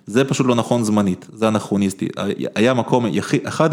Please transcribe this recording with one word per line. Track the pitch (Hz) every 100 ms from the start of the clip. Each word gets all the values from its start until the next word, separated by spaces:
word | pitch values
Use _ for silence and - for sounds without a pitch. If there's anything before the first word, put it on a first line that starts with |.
| -
זה | 113
פשוט | 139 143 127
לא | 117
נכון | - 120
זמנית, | 107 104 98 90 -
זה | 107 110
אנכרוניסטי. | 107 - 101 98 - 82 - 98 - 64 98
היה | 117
מקום | 123 - 127 113
יחיד, | 85 - 147 -
אחד | - 160